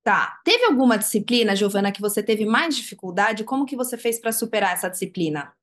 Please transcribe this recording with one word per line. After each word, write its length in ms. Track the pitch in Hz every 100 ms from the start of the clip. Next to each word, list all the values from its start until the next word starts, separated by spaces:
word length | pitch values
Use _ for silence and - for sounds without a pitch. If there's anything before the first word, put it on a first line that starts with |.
Tá. 340 | - 185 - -
Teve 220 | - 466 480
alguma 320 | 262 254 214
disciplina, 580 | - 214 214 240 220 196
Giovana, 340 | 202 202 202
que 120 | 196
você 200 | 208 208
teve 240 | 208 214 214
mais 300 | 240 330 254
dificuldade? 680 | - 190 185 175 208 220 220
Como 200 | 262 277
que 80 |
você 240 | 254 247 233
fez 220 | 233 226
pra 140 | 226
superar 400 | 226 220 214 196
essa 160 | 180 185
disciplina? 640 | 185 175 - 160 147 143 _